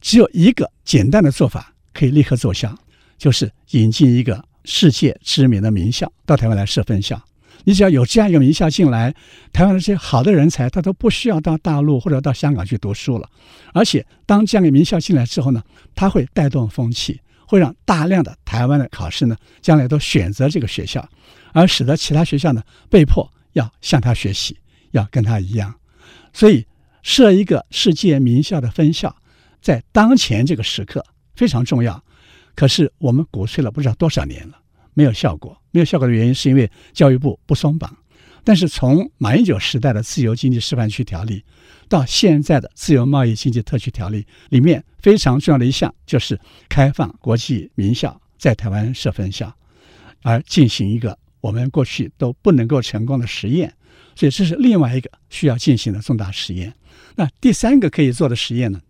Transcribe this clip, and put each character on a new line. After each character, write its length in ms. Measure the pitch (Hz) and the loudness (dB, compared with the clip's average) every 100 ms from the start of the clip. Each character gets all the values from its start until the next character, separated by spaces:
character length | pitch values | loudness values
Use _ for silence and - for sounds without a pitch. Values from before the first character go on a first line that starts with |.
只 180 | - 226 | 4 4
有 100 | 277 | 4
一 180 | - 180 | 4 2
个 180 | 254 - _ | 2 -4 _
简 260 | - 135 104 | -2 0 2
单 120 | 208 | 4
的 80 | 160 | 2
做 180 | 131 131 | 2 -2
法 260 | - - _ _ | -2 -16 _ _
可 140 | - 131 | -2 2
以 40 | |
立 120 | 147 | 2
刻 140 | 143 127 | 2 0
奏 160 | 120 | -2
效， 240 | 85 107 135 _ _ _ _ | -4 -6 -8 _ _ _ _
就 120 | 147 | 0
是 200 | 120 107 _ _ | 0 -2 _ _
引 200 | - 110 | 0 0
进 200 | 107 139 | 4 4
一 100 | 123 | 4
个 220 | 123 104 - _ | 0 -6 -10 _
世 260 | - - 175 | -10 2 2
界 280 | 117 147 - | 2 -2 -2
知 240 | - - 131 | -6 0 2
名 160 | 107 | 2
的 80 | 107 | 0
名 200 | 104 87 | -2 -2
校 200 | 123 - _ | -4 -8 _
到 120 | - 139 | -2 0
台 120 | 113 | 2
湾 80 | 104 | -2
来 80 | |
设 180 | 98 - | -2 -4
分 160 | 107 101 | -2 -4
校。 220 | 104 - _ _ _ _ | -4 -10 _ _ _ _
你 100 | - | 0
只 80 | 196 | 4
要 80 | 196 | 4
有 160 | 143 123 | 4 2
这 140 | 226 | 2
样 80 | 208 | 4
一 40 | |
个 60 | 165 | 4
名 140 | 131 | 4
校 180 | 165 165 | 2 0
进 200 | - 160 | 2 2
来， 220 | 120 117 156 _ - _ | 2 -2 -6 _ -20 _
台 120 | - | 2
湾 100 | 185 | 2
的 60 | 185 | 2
这 40 | |
些 120 | 175 202 | 0 -4
好 260 | - 127 | -2 0
的 100 | 143 | 2
人 160 | 190 147 | 4 2
才， 220 | - 123 | 0 -4
他 100 | - | -2
都 120 | 170 | -4
不 180 | 190 233 | -2 -2
需 180 | - 247 | -2 -2
要 120 | 170 | -2
到 180 | 156 156 | -2 -4
大 220 | - 147 | -2 -2
陆 180 | 147 139 | 0 0
或 120 | 175 | 0
者 100 | 135 | -2
到 120 | 139 | -2
香 220 | 127 147 | -2 -2
港 100 | 139 | -2
去 140 | 92 120 | -4 -6
读 160 | 101 | -6
书 240 | 101 - 120 | -8 -6 -6
了。 100 | - _ _ - - | -8 _ _ -20 -6
而 120 | 170 | 0
且 220 | 220 143 - _ | 0 0 -4 _
当 220 | - 202 214 | 0 2 2
这 100 | 214 | 2
样 80 | |
一 40 | 175 | 4
个 40 | |
名 120 | 139 | 4
校 160 | 170 170 | 2 0
进 160 | - 165 | 0 0
来 100 | 120 | 0
之 140 | - | -4
后 100 | 135 | -2
呢， 120 | 120 - _ _ | -4 -6 _ _
它 140 | - 190 | -2 0
会 180 | - 147 | 0 -2
带 160 | - 143 | -2 -2
动 200 | 139 110 | -2 -4
风 240 | - 117 | -4 -6
气， 280 | 120 - 135 _ _ | -6 -8 -10 _ _
会 140 | _ 202 | _ 2
让 160 | 151 - | 2 -2
大 220 | - 175 156 | -2 -2 0
量 160 | 190 | 0
的 140 | 151 - | -2 -6
台 220 | - 113 123 | -8 -4 0
湾 120 | 143 | 0
的 100 | 127 | -2
考 220 | - 85 | -8 -10
试 160 | - 127 | -4 -2
呢， 100 | 117 _ _ | -4 _ _
将 160 | - 156 | 2 2
来 120 | 127 | 2
都 100 | 151 | -2
选 340 | - 143 92 | 0 -2 -2
择 160 | 101 131 | -2 -2
这 120 | 156 | -2
个 80 | 113 | -6
学 180 | - 76 | -8 -8
校， 220 | - - _ _ _ _ | -10 -12 _ _ _ _
而 140 | 156 180 | 2 2
使 160 | - | 2
得 140 | 123 151 | -2 -2
其 180 | - | 0
他 100 | 151 | 0
学 140 | 170 143 | 0 0
校 140 | 165 | -2
呢， 100 | 120 - _ _ | -2 -6 _ _
被 160 | 208 | 4
迫 240 | 147 - - _ _ | 4 2 0 _ _
要 140 | - 113 _ | -6 -6 _
向 200 | - 139 | -2 0
他 140 | 123 | 0
学 180 | 117 - | -2 -4
习， 240 | 98 - - _ _ _ | -6 -8 -12 _ _ _
要 120 | - 101 | -4 -2
跟 140 | 131 | -2
他 160 | 107 113 | -2 -2
一 140 | 92 | -4
样。 200 | 110 98 - _ _ _ - _ | -6 -8 -12 _ _ _ -20 _
所 160 | - 208 | 4 4
以 160 | 139 113 _ _ _ | 4 0 _ _ _
设 300 | - - 233 | -4 4 6
一 120 | 190 | 4
个 200 | 196 143 - | 2 -2 -4
世 220 | - - | -4 0
界 280 | 160 196 139 | 0 2 2
名 200 | 127 120 | 2 2
校 200 | 151 170 | 0 -2
的 100 | 120 | -4
分 220 | - 156 | 0 0
校， 240 | 165 - - _ _ _ _ | 0 -6 -10 _ _ _ _
在 220 | - 131 - | -4 -4 0
当 260 | - 220 254 | 2 4 4
前 300 | - 107 127 | 2 -2 0
这 80 | |
个 80 | 160 | -2
时 220 | 107 - | -4 -8
刻 200 | 95 - - _ _ | -8 -10 -12 _ _
非 140 | - 240 | -2 -2
常 160 | 120 | 0
重 180 | 123 135 | -2 0
要。 180 | 117 82 _ _ _ _ _ | -2 -4 _ _ _ _ _
可 140 | - 139 | 0 0
是 240 | - 151 _ | 2 -2 _
我 120 | 147 | -2
们 160 | 127 160 | 0 -2
鼓 140 | - 95 | -6 -6
吹 180 | - | -4
了 60 | 127 | -6
不 80 | 113 | -4
知 60 | 135 | -4
道 60 | |
多 140 | 107 165 | -2 -2
少 160 | - | -2
年 220 | 69 62 - | -6 -12 -18
了， 100 | - _ _ _ | -20 _ _ _
没 80 | - | 0
有 100 | 147 | 2
效 240 | 107 - 78 | 2 -4 -4
果。 240 | - - _ | -12 -20 _
没 80 | 170 | 0
有 40 | |
效 140 | 165 170 | 0 0
果 100 | 127 | 0
的 60 | |
原 120 | 117 117 | 2 0
因 80 | |
是 140 | 131 143 | 0 2
因 60 | |
为 160 | 135 113 _ _ | 2 2 _ _
教 160 | - 143 | 2 4
育 80 | 127 | 4
部 200 | 139 - | 0 -6
不 100 | _ | _
松 240 | 151 156 156 | -2 0 -2
绑。 160 | - - _ _ _ _ | -8 -18 _ _ _ _
但 140 | - 202 | 2 2
是 100 | 170 | 2
从 440 | - 127 147 240 _ | -2 2 2 0 _
马 180 | 113 139 | 0 2
英 80 | |
九 140 | 220 104 | 2 0
时 200 | - 131 | -2 -2
代 140 | 131 | -2
的 100 | 107 | -2
自 200 | 104 - | -4 -4
由 120 | 120 | -2
经 160 | 113 135 | 0 -2
济 80 | 120 | -2
示 160 | - | -2
范 140 | 120 110 | -4 -4
区 160 | 101 | -4
条 180 | 123 82 | -8 -8
例 200 | 107 101 _ _ _ _ _ | -8 -8 _ _ _ _ _
到 160 | 190 131 | -2 0
现 360 | - 202 151 | 0 2 2
在 160 | 143 151 | 2 0
的 120 | - | -2
自 200 | _ - | _ 0
由 100 | 143 | 2
贸 180 | 123 143 | 2 0
易 120 | 123 | 0
经 180 | 110 - | -2 -4
济 80 | 117 | -4
特 160 | - 120 | -4 -6
区 140 | - | -6
条 180 | - 98 | -10 -8
例 180 | 104 101 _ _ | -8 -10 _ _
里 100 | 131 | 2
面， 240 | 147 156 - _ | 4 2 -4 _
非 200 | - 208 | 4 4
常 200 | - 127 | 4 0
重 140 | 156 | 2
要 60 | 143 | 2
的 80 | 120 | 2
一 40 | |
项 240 | 135 - - _ | -2 -4 -6 _
就 120 | 135 | -4
是 220 | - 101 _ _ _ | -2 -8 _ _ _
开 220 | - 139 | 0 0
放 240 | 139 151 - | 0 -6 -6
国 160 | - 117 | -4 -4
际 340 | - 127 - | -2 -6 -6
名 200 | - 98 | -4 -2
校 240 | 123 - - _ _ | -2 -4 -10 _ _
在 160 | 160 | -2
台 160 | 110 110 | -2 -4
湾 240 | 98 110 | -4 -4
设 180 | 127 - | -4 -8
分 180 | - 98 | -6 -8
校， 240 | 98 98 - _ _ _ _ - _ | -8 -12 -14 _ _ _ _ -20 _
而 180 | 127 117 | -2 -2
进 240 | - - 127 | -2 2 2
行 220 | - 98 | 2 -4
一 100 | 113 | -4
个 200 | 113 - _ _ | -6 -10 _ _
我 100 | 117 | -8
们 160 | 110 123 | -4 -4
过 160 | 156 | -2
去 260 | 127 - 107 _ | -4 -4 -10 _
都 160 | 123 | -8
不 180 | 123 - | -2 0
能 160 | 151 117 | 2 2
够 140 | 139 | -2
成 240 | 117 104 | -4 -6
功 140 | 117 135 | -4 -4
的 80 | 120 | -6
实 240 | - 98 | -8 -4
验。 240 | 151 170 _ _ _ _ | -4 -4 _ _ _ _
所 120 | - 143 | -2 -2
以 40 | |
这 160 | 131 185 | 0 -2
是 80 | |
另 260 | 170 254 208 | 2 2 4
外 160 | 131 127 | 2 -2
一 40 | |
个 80 | 123 _ _ | -8 _ _
需 180 | - 151 | -4 -2
要 120 | 120 | 0
进 180 | - 120 | 0 0
行 160 | - | 0
的 80 | 101 | -8
重 160 | - 117 | -4 -4
大 140 | 98 | -4
实 220 | 98 - | -10 -10
验。 180 | 90 90 - _ _ _ - | -10 -10 -14 _ _ _ -6
那 120 | 160 _ | -6 _
第 140 | 254 | 0
三 260 | 214 226 269 | 0 2 2
个 120 | 185 | 2
可 100 | - | 0
以 100 | 143 | 0
做 160 | 120 143 | 2 -2
的 80 | |
实 200 | 117 - | -2 -4
验 180 | 117 120 | -4 -4
呢 80 | 98 _ | -6 _